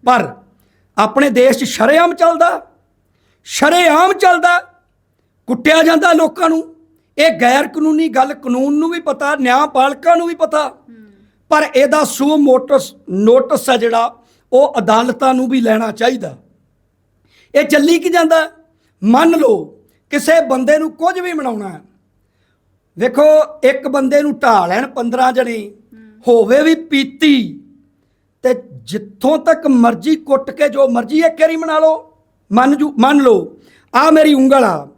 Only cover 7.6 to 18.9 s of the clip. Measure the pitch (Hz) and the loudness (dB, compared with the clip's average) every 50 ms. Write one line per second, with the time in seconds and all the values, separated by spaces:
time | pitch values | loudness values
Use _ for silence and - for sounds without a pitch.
7.6 | 285 - - 311 302 311 311 302 320 320 220 262 262 277 294 285 - 254 240 247 | -2 -2 -6 -4 -2 -2 0 0 -2 -2 0 -2 -2 -2 -4 -10 -6 -6 -4 -2
8.6 | 269 285 294 302 320 330 339 339 330 311 269 - 294 285 302 294 262 247 247 262 | -2 -2 -2 -2 -2 -4 -4 -6 -6 -6 -6 -4 -4 -4 -4 -2 0 0 0 0
9.6 | 302 302 - 262 262 277 277 277 - 330 339 330 339 339 339 339 320 311 311 302 | 0 -2 0 0 0 0 -2 -4 0 2 2 2 0 -4 -4 -4 -4 -4 -2 -4
10.6 | 294 262 - _ _ _ 233 226 220 208 _ _ _ _ _ _ _ _ 302 302 | -4 -6 -10 _ _ _ -20 -20 -20 _ _ _ _ _ _ _ _ _ 0 0
11.6 | 302 285 - 254 277 277 285 302 285 - - - 277 285 311 311 285 285 254 262 | 0 0 0 0 2 2 2 0 0 -2 -4 -4 -2 0 0 2 2 2 2 2
12.6 | 254 269 285 269 269 - - _ _ - 180 190 208 220 240 262 247 240 302 262 | 0 0 -2 -2 -2 -4 -16 _ _ -8 -6 -2 2 2 2 2 2 0 -4 -4
13.6 | - - 254 233 220 233 233 233 226 240 - _ _ _ _ _ _ _ - 254 | -2 -2 -2 0 0 -2 -2 -2 -2 -4 -6 _ _ _ _ _ _ _ 2 2
14.6 | 285 277 277 254 196 196 214 220 240 254 233 240 269 262 262 254 254 240 262 262 | 2 2 0 -4 -2 0 0 0 0 -2 -4 -2 0 0 0 0 -2 -2 -2 -2
15.6 | 233 220 220 220 226 220 208 - 233 247 262 254 - 165 131 - _ _ _ _ | 0 0 0 -2 -2 -6 -6 -2 -2 -2 -2 -2 -8 -12 -14 -16 _ _ _ _
16.6 | _ _ _ _ _ _ _ _ _ _ _ _ _ _ _ _ _ _ - 277 | _ _ _ _ _ _ _ _ _ _ _ _ _ _ _ _ _ _ -2 -2
17.6 | 302 294 302 285 277 320 339 330 330 370 339 349 330 320 330 320 311 320 _ _ | 0 2 0 2 2 2 0 0 -2 -2 0 0 2 2 0 0 -2 -4 _ _
18.6 | _ _ _ _ _ _ | _ _ _ _ _ _